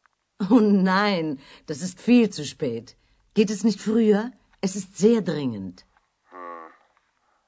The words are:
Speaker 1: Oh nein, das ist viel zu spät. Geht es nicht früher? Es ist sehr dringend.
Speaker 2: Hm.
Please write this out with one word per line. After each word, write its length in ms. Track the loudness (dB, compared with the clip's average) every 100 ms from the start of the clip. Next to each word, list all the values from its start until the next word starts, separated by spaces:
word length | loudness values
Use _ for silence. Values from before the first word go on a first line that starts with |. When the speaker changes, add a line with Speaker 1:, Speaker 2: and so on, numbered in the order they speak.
| _ _ _ _ 2
Speaker 1:
Oh 80 | 4
nein, 800 | 4 4 2 2 0 -2 -4 -8 -14 -20 -12
das 140 | -10
ist 200 | -10 -8
viel 280 | 2 4 4
zu 140 | -2
spät. 540 | -12 -6 -6 -6 -12 _ _ _ _
Geht 160 | 0 0
es 140 | 2
nicht 160 | -2 -2
früher? 520 | -2 0 4 2 0 -12 _ _
Es 160 | -8 -6
ist 220 | -12 0
sehr 240 | 2 4
dringend. 640 | 0 -4 -4 -6 -10 -14 _ _ _ _ _
Speaker 2:
Hm. 420 | -18 -16 -16 -18 -20 _ _ _ _ _ _